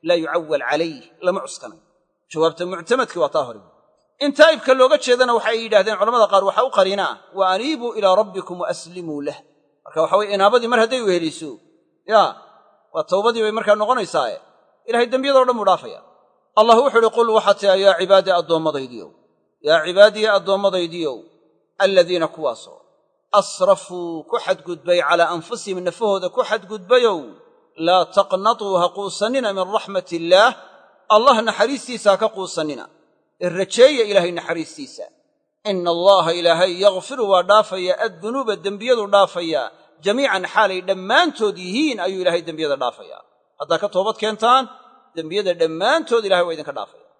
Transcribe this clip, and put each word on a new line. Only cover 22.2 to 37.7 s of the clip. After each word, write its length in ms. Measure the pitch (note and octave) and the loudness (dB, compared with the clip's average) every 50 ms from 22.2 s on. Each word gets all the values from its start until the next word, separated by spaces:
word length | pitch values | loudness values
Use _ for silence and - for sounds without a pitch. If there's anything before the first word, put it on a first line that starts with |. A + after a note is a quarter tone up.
| D#3+ D#3 | -4 -4
kuwaasoo 500 | - D#3+ D#3 C3+ A2+ - - - - - _ _ _ _ _ _ _ _ _ _ - | -6 -6 -6 -6 -6 -6 -14 -20 -20 -20 _ _ _ _ _ _ _ _ _ _ 2
asrafuu 880 | G#3 F#3+ - - - F#3 F#3 G3 F3+ - - F3+ F3+ F3 E3+ E3 D#3+ D3 | 2 2 2 -4 -2 2 2 2 0 0 -14 -12 -10 -10 -8 -10 -10 -10
ku 120 | - - - | -6 -8 -6
xadgudbay 640 | - - F#3+ - - F3+ F3 D#3+ _ E3+ F3 F3 D#3 | -4 -4 -6 -6 -6 -14 -14 -12 _ -2 -2 0 2
calaa 260 | C#3+ E3+ E3+ E3+ D#3+ | 0 2 2 2 2
anfusihim 500 | F3 E3+ D#3+ - A#3+ G#3+ - G#3 F#3+ F3+ F3+ | 0 -6 -8 -10 -12 -12 -10 -10 -10 -6 -6
nafahooda 460 | F3+ E3+ - A#3 G#3 G3 F#3+ F3+ F3+ | -8 -6 -4 -2 -2 -2 -2 -4 -6
ku 100 | - B3+ A3+ | -4 -4 -2
xadgudbayow, 760 | - G#3 A3 F#3 F3+ G#3+ G#3+ F#3 F3+ A#3+ B3+ B3 A3+ G3+ E3 C#3 A2 F#2+ _ _ _ _ _ _ _ _ - | -2 -2 -6 -4 -10 -14 -14 -2 2 2 4 4 2 0 0 -6 -12 -18 _ _ _ _ _ _ _ _ -4
laa 260 | D#3+ E3+ F3+ F#3 E3+ | 0 2 2 2 2
taqnatuu 680 | - - G3+ G3 G3 F#3 F#3 G3 A3 A#3 A3+ G#3+ G3+ F#3+ F3 | 2 2 0 0 2 0 -2 0 0 -2 -2 -2 -2 0 0
ha 80 | F3 F3+ | 0 0
quusanina 600 | F3+ G3 G3+ F#3+ D#3+ - G3+ A3 B3+ C4+ B3 G#3+ G3 | -2 -4 -10 -10 -6 -4 -4 -2 -2 -2 -2 -2 -4
min 140 | G3 F#3 | -4 -6
raxmatillaah, 840 | F#3 G#3 G#3+ - - G3 F#3 F3+ - E3+ E3+ E3 E3+ F3+ F#3+ G#3+ B3 A3+ - - - _ _ _ _ _ _ _ _ | -4 -4 -6 -6 -4 -6 -6 -6 -6 -8 -8 0 4 4 6 6 4 2 -2 -18 -20 _ _ _ _ _ _ _ _
Allah 260 | G#3+ G#3+ A#3 C#4 B3+ A3 A3+ | 4 4 6 6 4 4 2
naxariistiisa 680 | A3+ G#3 - A3 A#3+ C#4 B3 - - B3 A3 - G#3 | -2 0 0 0 -2 -2 -6 -10 -10 -12 -2 2 2
ha 60 | G3 | 2
ka 120 | F#3 A3 G#3+ | 2 0 -4
quusanina. 560 | - G3 F#3 E3+ - E3+ D#3 D3+ C#3+ A#2 F#2+ - _ _ _ _ _ _ _ _ _ _ | -4 -6 -10 -8 -6 -6 -6 -6 -8 -10 -14 -20 _ _ _ _ _ _ _ _ _ _
Ee 80 | F3+ F3+ | -8 -6
rajeeya 560 | E3 F#3 G3 F#3 - A#3 A#3+ C#4+ D4+ B3+ A3+ | -4 -4 -4 -4 4 6 6 6 6 4 -2
Ilaahay 260 | G#3 G3+ G3 F3 F3+ F3 | 2 2 2 2 0 -4
naxariistiisa. 720 | E3+ D#3+ - E3+ E3 D#3 - - - C#3+ B2+ - - G2+ - _ _ _ _ _ _ _ _ _ _ _ | -8 -8 -8 -8 -8 -8 -10 -12 -18 -18 -18 -16 -18 -18 -20 _ _ _ _ _ _ _ _ _ _ _
Inna 260 | G#3 G3 F#3 F3 F3 | -6 -4 -2 -2 -2
Allaha 400 | E3+ E3+ F3 G3 G3 F#3+ E3 E3 E3+ | -2 2 4 6 6 6 4 0 -2
Ilaahay 400 | F3 E3+ E3+ E3+ E3 F3+ F#3+ F3 F3+ | 0 2 2 2 2 2 0 0 2
yaghfiru 440 | F#3+ G3+ F#3+ F#3 - - C4 C4 A3+ G3 | 2 2 2 0 -8 -10 -6 -6 -2 2
waa 140 | G3 F3+ F3 | 2 2 4
dhaafayaa 540 | F3+ G3+ A3 G#3 - | 4 4 4 4 2